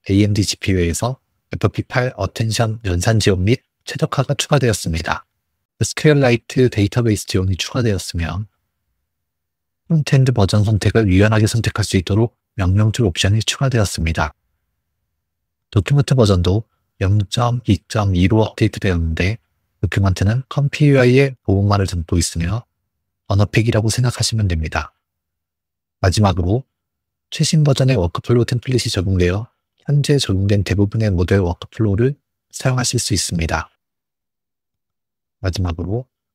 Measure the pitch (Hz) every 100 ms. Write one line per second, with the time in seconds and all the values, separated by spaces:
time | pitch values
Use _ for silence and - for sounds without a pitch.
0 | - 98 104 104 95 - - 95 85 80
1 | 120 131 _ _ _ - 104 - - 127
2 | 127 - 95 - 113 101 110 110 98 87
3 | 113 113 104 90 95 131 _ _ - -
4 | 160 - - - - 147 123 104 87 82
5 | - - - _ _ _ _ _ - -
6 | 156 143 127 120 - 131 123 - 101 123
7 | 117 104 - 101 92 90 - 127 113 95
8 | - 87 80 92 107 _ _ _ _ _
9 | _ _ _ _ _ _ _ _ - 160
10 | - 135 127 113 95 107 104 107 104 113
11 | 104 92 107 110 107 113 113 - 101 98
12 | - 101 117 - _ - 92 98 107 -
13 | 104 - 98 107 - - 135 120 98 -
14 | 82 82 76 - _ _ _ _ _ _
15 | _ _ _ _ _ _ _ 104 - 143
16 | - 131 104 92 87 101 - _ _ _
17 | 95 104 95 - 120 120 - 95 - 110
18 | 101 90 92 110 107 - 104 - 104 87
19 | 82 78 90 113 _ _ _ _ 92 -
20 | 98 90 98 123 - - 143 - 147 135
21 | 123 127 139 127 - 98 101 101 95 85
22 | 80 90 - 82 85 110 - _ _ _
23 | _ _ - 101 107 120 110 110 110 -
24 | 123 - - 110 101 82 78 80 - _
25 | _ _ _ _ _ _ _ _ _ _
26 | 95 95 101 90 87 117 - _ _ _
27 | _ _ _ - 156 156 147 131 131 120
28 | 85 - - 120 113 123 - 127 - 98
29 | 95 95 90 98 117 _ _ _ - 143
30 | - 143 - 95 98 101 92 95 101 113
31 | 107 87 87 101 87 - - - 107 98
32 | 127 143 _ _ _ - 131 127 120 120
33 | - 98 - 85 85 80 - _ _ _
34 | _ _ _ _ _ _ _ _ _ _
35 | _ _ _ _ 95 87 87 80 90 117
36 | 135 _ _